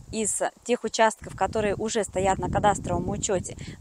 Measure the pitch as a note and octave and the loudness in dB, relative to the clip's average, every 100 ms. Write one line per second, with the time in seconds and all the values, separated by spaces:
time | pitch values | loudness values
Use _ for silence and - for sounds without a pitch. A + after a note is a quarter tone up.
0 | - G#3+ G#3+ - E3+ - - A#3+ A3+ - | -6 -4 -2 0 -2 -4 -2 -2 0 4
1 | A3 - - - F#3+ A3+ G#3 F#3+ G#3+ A3+ | 4 2 -8 -2 0 2 0 0 -2 -2
2 | F#3+ F#3 F#3+ F#3+ F3+ G3+ G3+ F#3+ - F3 | -2 0 2 2 0 2 4 2 0 -2
3 | F3+ G3 - F#3 - - - - | -2 -2 0 -2 -2 -10 -14 -10